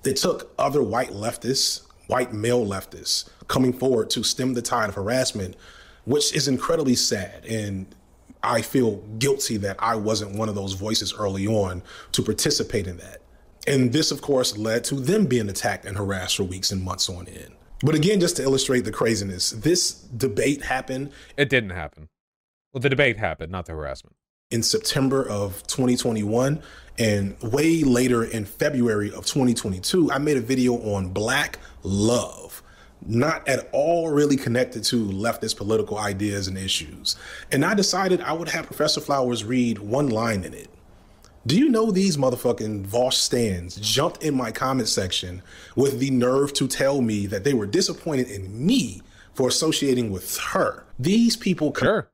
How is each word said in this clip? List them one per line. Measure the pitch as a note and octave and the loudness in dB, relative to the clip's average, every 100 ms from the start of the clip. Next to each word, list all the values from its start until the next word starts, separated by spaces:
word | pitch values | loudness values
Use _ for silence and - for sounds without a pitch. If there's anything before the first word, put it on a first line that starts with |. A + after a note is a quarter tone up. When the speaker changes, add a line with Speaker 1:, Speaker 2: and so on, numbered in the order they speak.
Speaker 1:
They | - | -2
took | C3+ F#3 D#3 - - | 0 0 -2 -6 -2
other | - C#3+ | 0 2
white | A#2 A2+ B2+ | 0 0 -4
leftists, | G2+ G#2+ - A2+ C3+ - - - - _ | -4 -6 -6 -4 -2 0 -4 -10 -20 _
white | B2 B2 | -2 -2
male | A2 A2+ B2 G#2+ | -2 0 2 2
leftists, | F#2+ - - - - - - - | -4 -8 -12 -4 -4 -4 -16 -4
coming | C3+ B2+ | 2 2
forward | B2 C3 A#2+ G#2+ | 2 2 2 2
to | - | -2
stem | G#2+ - C3 | -2 -2 -2
the | A#2+ | -2
tide | A#2+ A#2+ G#2+ | -2 0 -2
of | G2 | -2
harassment, | G2 B2+ B2+ G#2+ F#2+ - - - - - - | -2 0 0 -2 -8 -10 -20 -20 -20 -18 -2
which | C#3+ C#3+ | 0 2
is | D#3 C#3+ | 0 0
incredibly | B2+ - E3 C#3 A#2+ | 0 0 0 2 2
sad. | - A2 F2+ - - | 2 -2 -6 -12 -6
And | A2+ G#2 G2 F#2 - _ _ _ - | -4 -4 -6 -8 -16 _ _ _ -6
I | A2 A#2+ | -2 -2
feel | A2+ C#3 A#2 G2+ G2+ A2 | 0 2 2 0 -8 -4
guilty | C3+ C3+ - A2 | 0 0 0 -2
that | G2 F#2+ | -4 -2
I | G#2+ A#2 | -2 0
wasn't | G#2 G#2+ G#2 G2 | 0 -2 -4 -4
one | A2 | -4
of | G2+ | -4
those | G2 | -6
voices | F#2+ G#2 A2 G2+ | -6 -2 -2 -4
early | - G2+ F#2+ G2 | -4 -4 -2 0
on | A2 G2 F2+ - - - | 2 0 -4 -12 -20 -6
to | - | -4
participate | - G#2+ - C#3+ - A#2 F2+ | 0 0 0 0 -2 -4 -4
in | F2+ | -10
that. | - - - - - - - | -16 -20 -20 -20 -20 -10 -2
And | C3+ B2+ | 2 4
this, | C3 D#3 | 2 0
of | C#3+ | -2
course, | - C3+ B2 G#2 | 0 2 2 -2
led | A2 A2+ A#2+ | 0 0 0
to | C#3 | -4
them | B2+ G#3 F3+ | 2 2 4
being | B2 G#2 | 2 0
attacked | F#2+ A2 F#2+ | -2 -4 -4
and | - G2 | -6 -4
harassed | G2+ F#2+ F2+ - | -2 -2 -2 -2
for | F#2+ | -2
weeks | F#2 F#2 | -2 -4
and | F#2+ | -2
months | F#2 - - | -4 -4 -4
on | F2 F2 | -6 -12
end. | - - - - - | -16 -18 -20 -20 -2
But | C3+ D#3 | 2 4
again, | D#3 G#3 | 4 4
just | E3+ - | 2 2
to | |
illustrate | C3 C3+ - B2+ A2+ | 2 2 2 0 0
the | |
craziness, | G#2 A#2+ A2 G2 F2+ - | 0 0 0 -2 -4 -4
this | A2 C#3 F3 - | -2 2 2 0
debate | - - A#2 C3 G2+ C3+ C#3+ | -4 -12 -4 -4 0 0 0
happened. | - C3 B2+ C3 C#3+ - - - | -2 -4 -4 -8 -8 -12 -16 -2
Speaker 2:
It | C#3 | 2
didn't | C3 G#2+ | 2 0
happen. | F2+ D2 - D#2 _ _ _ _ _ _ | -8 -10 -12 -20 _ _ _ _ _ _
Well, | C3+ | -2
the | B2+ | 0
debate | C3+ C#3 A2 | 4 2 2
happened, | G#2 D#2 D#2+ | -4 -4 -8
not | F#2 E2+ | -8 -8
the | |
harassment. | D#2+ D2 C2+ - _ _ _ _ | -8 -8 -10 -14 _ _ _ _
Speaker 1:
In | A#2 | -2
September | A2+ A2 - - C3+ C3+ B2+ | 0 0 0 2 2 2 0
of | G#2 G2+ F#2+ - | -2 -4 -6 -8
twenty | - B2+ B2 | 0 2 2
twenty-one, | B2+ A2+ G#2 A2+ C3 D3+ - - - - | 2 0 0 2 2 0 -6 -20 -20 -2
and | A#2 G#2 G2 F#2+ | 2 2 0 -4
way | A#2 C#3 D#3+ E3 | -2 2 4 4
later | C#3+ A#2+ B2+ A#2+ | 4 4 4 2
in | A2+ A2+ G2+ | 0 -4 -6
February | - D3+ C#3 A#2+ G#2+ G#2 | -2 0 2 2 2 -2
of | - - | -4 -4
twenty | - B2+ A2+ | 2 2 2
twenty-two, | A2 F#2 F#2 F#3 D#3+ | 0 -4 0 2 4
I | C#3 | 2
made | D3+ C#3 | 2 0
a | |
video | A#2 C3 B2 A#2+ | 2 2 2 2
on | A2 G2+ F#2 | 0 -2 -2
Black | F#2+ A2 C3+ D3+ - - - | -2 0 0 -2 -6 -16 -12
love, | F#2 G2 G#2+ A#2+ - - - - - - - - | -4 2 4 2 0 -10 -18 -18 -20 -20 -20 -18
not | - A2+ C#3+ D#3+ C#3+ | -2 2 2 0 0
at | B2+ - | -2 0
all | B2+ D3 E3+ E3 | 0 2 2 2
really | C#3+ D3 C3+ | 4 4 4
connected | - A#2 B2 B2 G#2+ | 2 0 0 -2 0
to | A#2+ | 0
leftist | G#2 G2 A2+ A2 A2+ - | 0 -2 -2 -2 -4 -4
political | G2+ A2 G2+ G#2 | 0 0 0 -2
ideas | G#2+ G2 G#2 G2+ F#2+ | -4 -2 -2 -2 -4
and | F#2+ | -6
issues. | F#2+ - D#2 - - - - - - | -4 -4 -4 -8 -6 -6 -8 -16 -2
And | C#3 D#3 | 0 2
I | |
decided | G#3 G3 F#3 F#3+ F3+ | 2 2 2 2 2
I | - | 0
would | D#3+ D#3+ | -4 -2
have | D#3+ D#3 | -6 -6
Professor | - D3+ D3 | 0 0 0
Flowers | - C#3 B2+ A#2+ | 0 2 2 0
read | G#2 B2+ A#2+ G#2 | 0 2 2 0
one | G2+ B2 D3 | 0 2 2
line | A2 A#2 G#2 | 2 2 0
in | E2+ | -2
it. | - - - - - - - - - A2+ | -10 -18 -20 -20 -20 -20 -20 -20 -12 2
Do | E3 | 4
you | D4+ | 6
know | A3+ A3+ | 4 4
these | F#3 G3 D3 | 4 2 4
motherfucking | C3 B2 B2 A#2 A2 G#2 G2 | 2 2 2 0 -2 -4 -2
Vosh | A#2 B2+ B2+ | 2 2 2
stans | - B2+ A#2 F#2 F2 F#2 | 0 2 2 0 -6 -6
jumped | G#2 A2 D#3 - | -2 2 0 0
in | D#3 C3+ | -2 0
my | A#2+ | -2
comment | A2 C3 C3+ A2 | -2 0 0 0
section | - F#2 - F#2 F2+ - - - - | 0 0 -2 -6 -10 -14 -20 -10 0
with | C#3 B2 | 2 2
the | C3+ | 0
nerve | C3 B2 C3 C#3+ | 2 4 4 2
to | - C3+ | 0 -2
tell | - C3+ C#3 | 2 2 2
me | A#2 G#2 G2 | 2 0 -2
that | G2+ G2+ | -2 0
they | C3 | 0
were | G2+ | 2
disappointed | D#3 F#3+ E3+ - C#3+ B2 | 0 0 -4 -4 -2 -2
in | G2+ F#2+ G2+ D3+ | -6 -10 -2 2
me | C4 C3 F2+ - - - | 2 0 -8 -18 -20 -20
for | - B2+ | -2 0
associating | B2 D#3+ D#3 C#3 B2+ A#2 | 2 0 0 2 2 0
with | F#2+ - - | -4 -6 -6
her? | - G3+ C3 - - - | -2 0 0 -2 -12 -4
These | C3 G#3 A#3 - | 2 4 4 2
people | - F3 D3+ | -2 0 0
co- | - C3+ | 0 2
Speaker 2:
Sure. | G#3 - | 0 -2